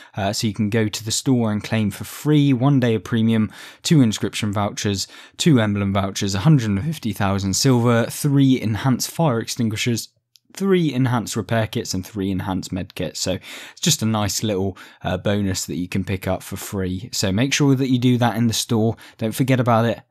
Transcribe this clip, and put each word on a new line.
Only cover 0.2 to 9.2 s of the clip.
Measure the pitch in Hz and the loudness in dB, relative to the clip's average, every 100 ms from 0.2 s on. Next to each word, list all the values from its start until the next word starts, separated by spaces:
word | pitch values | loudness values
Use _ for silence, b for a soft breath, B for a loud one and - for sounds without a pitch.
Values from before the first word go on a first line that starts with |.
| 98 | -2
so | 107 117 | -2 -2
you | |
can | 101 104 | 0 0
go | 113 107 | 0 0
to | - | -4
the | 107 | -6
store | - 139 123 113 | -4 0 2 2
and | 104 | -2
claim | - 110 104 | -2 0 0
for | - | -2
free | 101 - 143 151 143 | -12 -6 2 4 4
one | 123 135 139 | 4 4 4
day | 120 | 4
of | 110 | 0
premium, | - 117 113 113 107 B B B | 0 0 2 2 0 B B B
two | - 156 | 2 4
inscription | 117 104 101 - 107 | 4 2 -4 -4 -4
vouchers, | 98 101 - 107 98 - B B - | -2 -4 -2 -2 -2 -6 B B 0
two | 175 131 | 4 4
emblem | 107 101 101 | 4 0 0
vouchers, | 98 98 98 101 | 0 -2 -2 -2
a | 98 | 0
hundred | 151 147 110 | 4 4 4
and | 98 | -2
fifty | 147 156 113 | -2 -6 -6
thousand | 95 98 98 95 | -2 0 0 -2
silver, | 92 139 120 120 117 117 | 0 2 4 4 2 0
three | - 147 139 135 127 | -2 0 4 4 4
enhanced | 107 104 135 120 - | 0 -2 0 0 -2
fire | - | -2